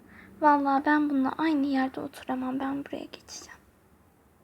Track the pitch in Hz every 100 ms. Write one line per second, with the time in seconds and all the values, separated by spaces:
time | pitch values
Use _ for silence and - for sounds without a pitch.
0 | - - - - 302 285 277 277 294 302
1 | 294 277 262 - 320 294 277 269 262 -
2 | - - - 254 254 269 269 277 277 -
3 | - - - - - - _ _ _ _
4 | _ _ _ _